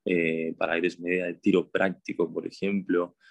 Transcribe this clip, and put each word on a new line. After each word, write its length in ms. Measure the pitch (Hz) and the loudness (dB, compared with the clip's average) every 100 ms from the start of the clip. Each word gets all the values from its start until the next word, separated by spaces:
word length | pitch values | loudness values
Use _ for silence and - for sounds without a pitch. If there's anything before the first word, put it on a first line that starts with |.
| - | -2
eh, 500 | 87 82 80 80 - | 2 2 0 -2 -2
para 180 | 85 85 | 0 2
que 60 | |
te 60 | 87 | 0
des 100 | 85 | -2
una 120 | 87 | -2
idea 160 | 92 87 | -2 -2
de 80 | 82 | -2
tiro 340 | 104 92 80 | 2 4 2
práctico, 640 | - 95 90 - - 82 | 0 0 -2 -6 -2 -2
por 140 | 82 85 | -2 -8
ejemplo, 720 | - 98 101 92 87 85 _ - | -6 -2 -2 0 0 0 _ -20